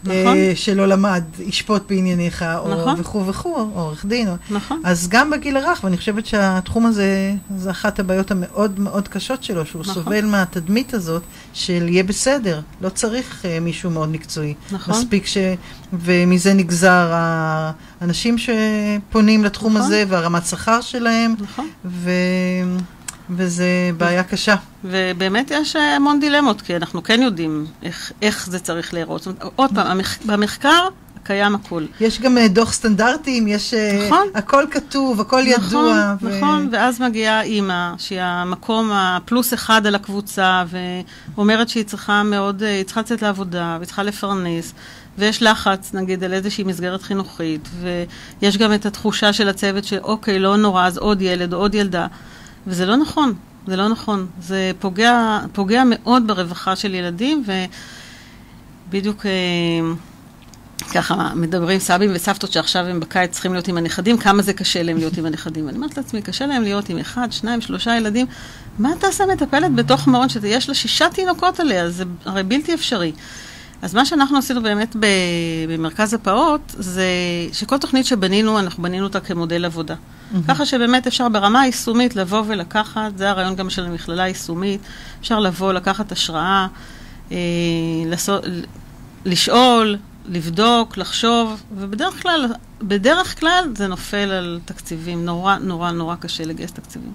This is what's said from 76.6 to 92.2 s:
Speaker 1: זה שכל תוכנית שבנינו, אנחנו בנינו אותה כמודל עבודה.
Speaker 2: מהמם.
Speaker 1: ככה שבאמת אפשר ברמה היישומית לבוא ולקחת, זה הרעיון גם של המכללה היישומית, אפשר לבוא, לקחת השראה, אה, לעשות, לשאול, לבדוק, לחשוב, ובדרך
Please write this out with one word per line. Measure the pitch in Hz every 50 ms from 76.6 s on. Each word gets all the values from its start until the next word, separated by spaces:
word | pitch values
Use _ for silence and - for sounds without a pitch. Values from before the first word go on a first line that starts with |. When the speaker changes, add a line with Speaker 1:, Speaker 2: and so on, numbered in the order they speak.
| - - - -
Speaker 1:
זה | 196 185 180 190 220 240 180 180 180 175 175 175 170 139
שכל | - - 208 - 262 277
תוכנית | 302 311 - 262 262
שבנינו, | - 262 208 185 185 190 208 220 220 220 208
אנחנו | 196 180 - -
בנינו | 170 180 180 185 196
אותה | 196 196 190
כמודל | 180 - 185 175 170 160 170 170 175
עבודה. | 175 160 165 160 151 160 160 - - - - - -
Speaker 2:
מהמם. | 220 185 165 196
Speaker 1:
ככה | 269 254 294
שבאמת | 269 - 247 240 233 247 254 254
אפשר | 254 240 - 254 240
ברמה | 214 208 196 202 220 254
היישומית | 277 254 240 - - 240 226 240 247 240 240
לבוא | 202 190 175 196 220 220
ולקחת, | 208 220 196 175 170 - 214 214 - - 220 214 214 196 185
זה | 196 202
הרעיון | 202 185 185 185 190
גם | 180 190 185
של | - - 180
המכללה | 175 170 165 - - 170 175
היישומית, | 185 185 185 180 - - 170 170 190 202 196 202 - - - - - - - -
אפשר | - - 233 214
לבוא, | 214 185 175 180 190 196
לקחת | 185 180 185 196 190 - 214 208
השראה, | 185 - - - 165 156 160 185 196 196 190 185 - - - - - - - - - - - -
אה, | - 180 175 175 170 170 170 170 165 165 165 165 165 160 165
לעשות, | 160 170 170 - - 202 196 - - 180 175 - - - - - - - - - - - - -
לשאול, | 190 180 170 - - - 233 254 254 240 233 220 214 202 202 - - - - - -
לבדוק, | 180 175 156 170 165 170 214 233 240 233 226 226 -
לחשוב, | 196 180 - - - - 226 233 233 233 220 214 208 - - 220
ובדרך | 190 196 196 208 214 302 381 - -